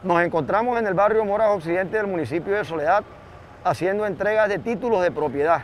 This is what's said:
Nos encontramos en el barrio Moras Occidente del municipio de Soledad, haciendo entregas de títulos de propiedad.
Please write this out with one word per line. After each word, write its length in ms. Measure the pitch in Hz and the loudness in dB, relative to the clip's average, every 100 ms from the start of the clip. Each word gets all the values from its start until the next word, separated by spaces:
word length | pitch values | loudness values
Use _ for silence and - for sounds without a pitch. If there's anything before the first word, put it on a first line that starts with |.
Nos 200 | 185 170 | 2 2
encontramos 560 | 175 165 135 190 240 233 | 2 0 0 0 0 0
en 80 | 214 | 0
el 80 | |
barrio 300 | 180 202 220 | 2 2 2
Moras 240 | 214 208 220 | 0 2 2
Occidente 460 | 208 160 175 185 214 | 0 0 -2 -2 -2
del 100 | 202 | -2
municipio 480 | 185 131 165 180 | -2 -2 -4 -2
de 100 | 202 | -2
Soledad, 400 | 151 160 147 202 208 - - - - - | -2 -4 2 2 0 -18 -20 -20 -20 -6
haciendo 420 | 185 156 175 202 214 | -4 0 -2 0 -2
entregas 420 | 160 196 214 208 | -2 0 2 2
de 100 | 196 | 0
títulos 440 | 233 220 233 214 | -4 -4 0 2
de 80 | 180 | 2
propiedad. 520 | 139 151 139 151 160 | 0 -4 0 2 2